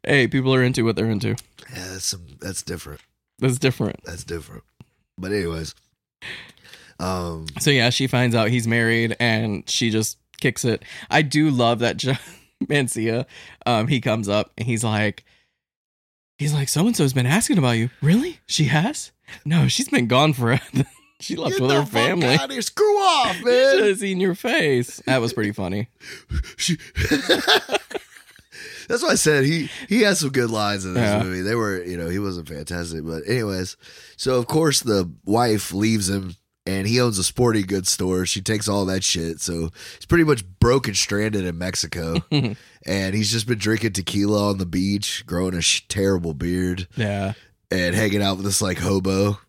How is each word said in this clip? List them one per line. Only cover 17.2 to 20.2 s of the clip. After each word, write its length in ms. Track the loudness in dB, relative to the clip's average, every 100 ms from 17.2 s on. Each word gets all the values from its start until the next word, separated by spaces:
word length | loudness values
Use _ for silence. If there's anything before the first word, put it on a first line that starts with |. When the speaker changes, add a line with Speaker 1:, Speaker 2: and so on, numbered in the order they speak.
| 2
Speaker 1:
asking 320 | 2 2 2
about 140 | 4
you." 180 | 2 0 0
"Really? 340 | 4 4 2 -8 -6
She 200 | 0 2
has?" 460 | 4 0 -4 -12 _ -20 -12
"No, 240 | 0 2 4
she's 220 | 0 0
been 160 | 0 4
gone 280 | 4